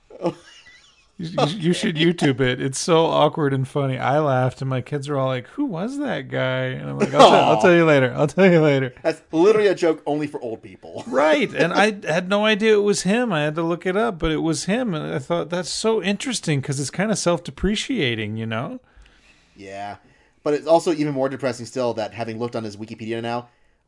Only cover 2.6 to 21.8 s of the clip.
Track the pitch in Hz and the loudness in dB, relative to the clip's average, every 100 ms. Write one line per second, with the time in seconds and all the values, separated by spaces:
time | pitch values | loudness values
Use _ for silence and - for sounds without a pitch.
2.6 | 139 131 - 165 160 147 151 156 143 135 | -4 -4 2 4 4 4 2 2 0 0
3.6 | 131 151 139 131 123 147 151 127 127 - | -2 -2 -2 -2 0 2 2 2 0 -2
4.6 | 135 131 - 147 139 139 131 127 - - | -4 -4 -4 -6 -4 -2 -2 -4 -6 -6
5.6 | 285 165 214 277 277 160 127 131 131 131 | -6 -4 -6 -6 -6 -6 -4 -2 -2 -2
6.6 | 127 135 147 139 - 143 185 - - - | -4 -6 -6 -2 0 4 6 6 4 4
7.6 | 190 170 160 143 127 131 151 - 190 170 | 6 6 6 4 2 0 -2 4 6 6
8.6 | 156 139 131 - 165 160 - 160 190 214 | 4 2 0 -4 -4 -4 -4 2 4 6
9.6 | 202 165 170 160 - 147 147 147 120 113 | 4 2 2 0 -2 -4 -4 -6 -8 -10
10.6 | 98 92 82 90 226 254 302 294 196 147 | -14 -20 -16 -14 -4 2 4 2 0 0
11.6 | 165 180 214 208 156 165 180 202 214 214 | 0 2 2 0 -4 -4 0 0 2 2
12.6 | 220 208 208 196 180 226 247 160 151 151 | 4 4 4 0 0 0 0 0 -2 -2
13.6 | 165 170 190 185 233 165 165 151 156 143 | -2 -2 -2 0 -2 -2 -2 0 -2 -2
14.6 | - 226 247 156 151 165 131 170 151 175 | -2 -2 -2 -4 -4 -6 -4 -4 -2 -6
15.6 | 175 - 220 220 180 202 277 208 - 143 | -6 -4 0 0 -2 -4 -4 -6 -2 -2
16.6 | 131 139 131 - 214 208 175 170 - - | -2 -6 -6 -4 -2 0 0 0 -4 -4
17.6 | 185 214 - 254 131 113 104 110 113 113 | -2 -2 -2 -2 -2 -2 -4 -6 -4 -4
18.6 | 147 254 _ - - _ _ _ _ - | -6 -10 _ -20 -20 _ _ _ _ -20
19.6 | 98 98 101 98 _ _ _ _ 156 147 | -14 -12 -12 -14 _ _ _ _ -2 -2
20.6 | 131 165 180 156 151 135 135 131 131 120 | 4 4 4 0 -2 0 -2 -2 -4 -6
21.6 | 113 131 | -8 -4